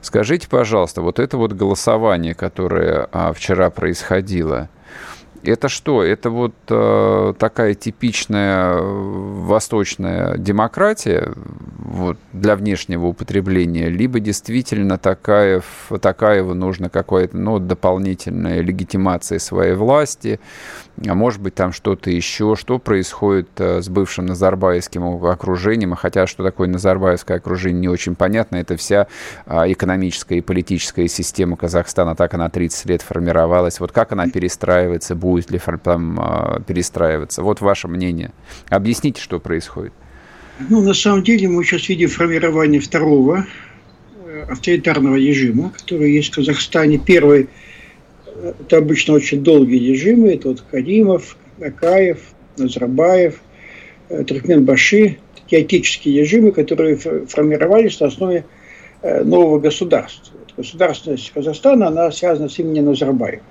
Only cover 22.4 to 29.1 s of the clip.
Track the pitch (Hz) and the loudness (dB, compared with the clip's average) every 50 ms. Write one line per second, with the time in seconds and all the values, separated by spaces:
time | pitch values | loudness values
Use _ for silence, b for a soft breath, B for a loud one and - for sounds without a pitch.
22.4 | 110 107 110 107 - - 123 127 - - 107 95 92 - - - - 101 98 95 | 0 0 0 -2 -2 -4 -6 -4 -2 0 0 0 0 -4 -6 -2 0 0 2 0
23.4 | 87 - _ - 95 92 87 90 87 95 92 101 98 90 - - 90 90 92 87 | 0 -4 _ -4 -2 -2 -2 -2 -4 -2 -2 -2 -2 -2 -4 -6 -4 -4 -2 0
24.4 | 98 92 95 92 95 92 90 87 87 - - 92 87 87 90 87 87 85 90 85 | 0 0 2 2 0 0 0 0 -2 -6 -8 -6 -6 -4 -6 -2 -2 -2 -2 -2
25.4 | - 92 92 87 85 104 110 117 104 90 87 - - 92 - 95 92 92 - - | -2 -4 -4 -2 0 0 0 0 -2 -2 -4 -4 -4 -4 0 0 0 -2 -2 -4
26.4 | 92 95 - - 95 90 92 90 95 95 95 95 95 92 90 90 - - 92 90 | -4 -4 -2 -2 -2 -2 -2 0 0 0 0 2 2 0 0 0 -2 -6 -6 -6
27.4 | - - 92 90 92 92 87 90 90 90 90 90 - - 90 - 87 92 104 113 | -4 -6 -6 -4 -2 -2 -2 0 0 -2 -2 -2 -4 -6 -2 0 0 0 0 -2
28.4 | 110 - - 87 85 - 90 85 - - 101 101 101 B | -2 -2 -4 -8 -4 -4 -6 -6 -2 0 2 2 2 B